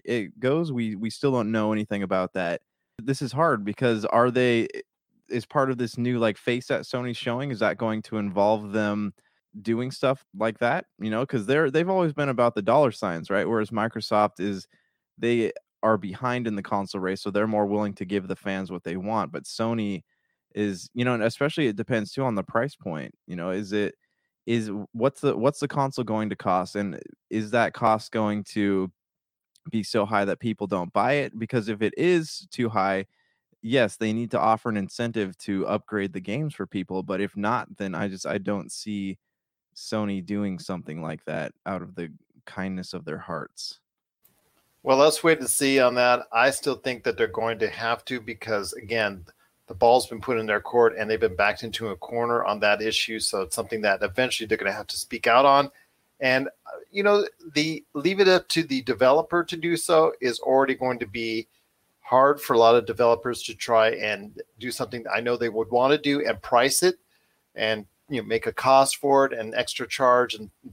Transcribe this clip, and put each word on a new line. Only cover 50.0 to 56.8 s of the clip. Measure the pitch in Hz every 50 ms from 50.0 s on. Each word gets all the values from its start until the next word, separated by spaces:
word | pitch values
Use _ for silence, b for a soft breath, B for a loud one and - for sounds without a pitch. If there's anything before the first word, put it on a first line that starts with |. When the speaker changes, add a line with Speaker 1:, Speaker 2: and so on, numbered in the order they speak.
| 120 -
Speaker 2:
been | 120 113
put | - - 123 113
in | 110
their | 107 104 104
court | - - - 123 117 113 - 101
and | 107 107
they've | 110 107
been | 113 107 92
backed | 90 101 104 104 - -
into | 113 101 - 113 110
a | 98 87
corner | - - 120 117 117 120 120 117 -
on | 98 104 104
that | 104 104 104 101
issue. | 107 110 107 - - - 113 110
So | 107 - - 101
it's | 95 90 -
something | - 113 - 117 110
that | 104 104 98 95
eventually | 104 101 92 - 127 127 - - 117 104
they're | 107 -
gonna | 98 98
have | 98 107 104 -
to | - -
speak | - - - 113 - 120
out | 117 123 139
on. | 143 139 139 143 139 b b b b b b b b _ _
And, | 135 131 127 131 135 -
uh, | - _ _ - - -